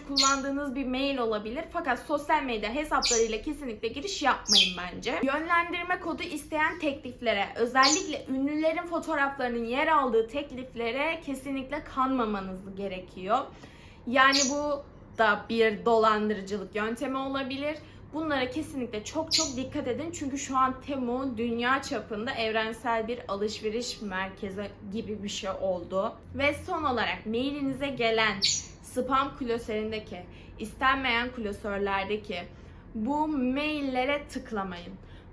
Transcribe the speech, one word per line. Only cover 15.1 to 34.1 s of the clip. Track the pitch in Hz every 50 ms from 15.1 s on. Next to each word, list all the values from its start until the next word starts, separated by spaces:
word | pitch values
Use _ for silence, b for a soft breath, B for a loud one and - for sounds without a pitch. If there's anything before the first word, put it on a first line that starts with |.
| - -
da | 226 208 208 208 - -
bir | 226 226 220 220 214 185 175
dolandırıcılık | 240 233 226 220 220 214 214 214 208 208 190 190 190 208 202 185 185 -
yöntemi | 208 208 220 240 - 294 254 262 269
olabilir. | 269 277 269 269 277 254 269 269 285 302 311 311 B B B B B B -
Bunlara | 302 320 311 285 269 254 254
kesinlikle | - 311 311 - - 269 240 220 - 214 214
çok | - - 311 320 320 -
çok | 330 320 285 254
dikkat | 240 254 - - 294 - 254
edin. | 226 214 311 339
Çünkü | 330 - 302 269 269 277
şu | - - 269
an | 262 262 254 254 254
Temu | - - 285 262 247 240 240 254 269 277 233 208
dünya | 233 240 226 233 240 247 262 277 277
çapında | - 277 214 - - 226 202 220 262
evrensel | 262 226 226 220 214 220 220 220 233 226 - 240 233 226 220 208
bir | 247 240 - -
alışveriş | 196 202 208 214 208 - 214 214 208 247 240 - - - 220
merkezi | 202 185 185 190 190 190 - 220 190 190 202 202 196 - - 208 202 190
gibi | 226 220 190 214 202 196
bir | 202
şey | - - 214 190
oldu. | 190 - - 190 180 175 170 - 185 190 202 233 - - - - -
Ve | 247 277 294 294 - -
son | - 370 330 311
olarak | 285 247 226 202 175 180 180 -
mailinize | 214 220 233 262 285 285 294 277 269 262 254 285 277
gelen | 262 233 233 226 226 220 220 214 202 196 196 - - - - - - - -
spam | - - 254 247 254 277 269 277 277 277 -
klasöründeki, | 269 233 226 233 226 - 214 214 214 220 220 214 214 - 202 180 180 B B B B B B B
istenmeyen | 220 214 - - 269 262 277 269 262 254 233 233 240 254 247
klasörlerdeki | 240 220 202 202 - - 208 202 196 202 202 196 196 190 196 208 208 208 - 190 175 185 - B B B B B B B B -
bu | 226 214 254 294 294 311 311
maillere | 311 269 254 254 262 285 294 302 302 294 285 269 254 254 254 269